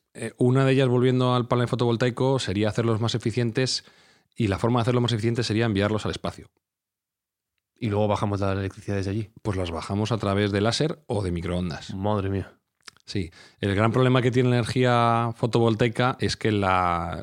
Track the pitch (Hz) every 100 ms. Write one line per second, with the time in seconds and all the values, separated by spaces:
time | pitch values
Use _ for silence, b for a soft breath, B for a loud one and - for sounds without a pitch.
0 | _ - 113 - 127 131 135 135 127 123
1 | 127 127 127 123 117 120 120 120 120 113
2 | 123 113 131 131 - 98 104 107 113 110
3 | 117 113 117 120 117 110 127 - b b
4 | b b b - 107 92 117 123 120 123
5 | 117 113 113 120 113 107 117 98 104 107
6 | 98 80 92 - - _ _ _ _ _
7 | _ _ _ _ _ _ _ - 113 101
8 | 107 101 104 101 98 95 98 107 - 101
9 | 95 104 104 - 110 95 87 80 - 98
10 | 107 110 101 98 104 98 110 - 156 -
11 | - 110 92 85 87 87 90 69 - 98
12 | 104 104 95 98 - _ _ _ - _
13 | - 101 85 B B B 104 98 113 123
14 | 127 127 123 127 123 123 110 127 127 120
15 | 117 117 117 - 120 117 117 110 120 107
16 | 127 - 101 - 113 104 95 92 90 85
17 | 85 85